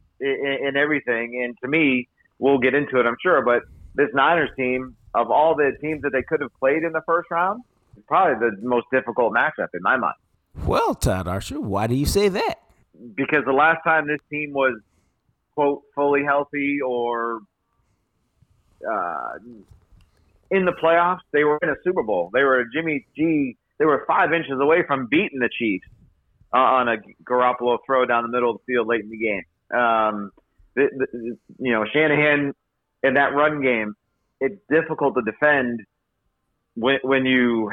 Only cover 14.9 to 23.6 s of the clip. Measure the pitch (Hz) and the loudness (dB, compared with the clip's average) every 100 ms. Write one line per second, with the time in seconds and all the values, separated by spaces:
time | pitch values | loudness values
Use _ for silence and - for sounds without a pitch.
14.9 | _ _ _ _ _ _ - 143 143 - | _ _ _ _ _ _ -2 0 -2 -8
15.9 | - 143 143 143 143 143 143 139 143 127 | -2 2 2 2 0 -2 -4 -4 -2 -2
16.9 | 123 120 117 117 113 104 _ _ _ _ | -2 -2 -2 -4 -6 -12 _ _ _ _
17.9 | _ _ _ _ _ _ _ _ _ - | _ _ _ _ _ _ _ _ _ -6
18.9 | 107 87 78 58 64 117 117 - - _ | -4 -4 -8 -10 -12 -18 -20 -20 -20 _
19.9 | - _ _ _ _ _ 190 185 180 165 | -20 _ _ _ _ _ 0 0 0 2
20.9 | 170 175 180 - 147 151 151 170 139 175 | 4 2 -2 -2 0 2 2 0 -2 -2
21.9 | 185 113 95 87 120 139 127 120 131 165 | -2 0 -2 0 2 4 2 0 -4 -4
22.9 | 143 - - 160 156 135 - | -6 -8 -2 0 0 -2 -6